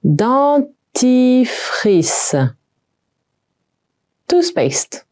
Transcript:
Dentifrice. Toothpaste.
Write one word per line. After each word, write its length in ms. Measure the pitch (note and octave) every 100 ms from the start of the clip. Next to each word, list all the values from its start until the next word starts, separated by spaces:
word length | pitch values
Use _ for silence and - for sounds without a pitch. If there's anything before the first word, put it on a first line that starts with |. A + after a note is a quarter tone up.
Dentifrice. 2250 | E3+ D3 G#3+ C4+ C#4+ D4 C#4 _ _ - B3+ B3+ B3+ B3+ A#3+ - - - G#3 F#3+ D#3+ - - C#3+ C3 - _ _ _ _ _ _ _ _ _ _ _ _ _ _ _ _ _
Toothpaste. 800 | F4 E4+ - C3 - - - _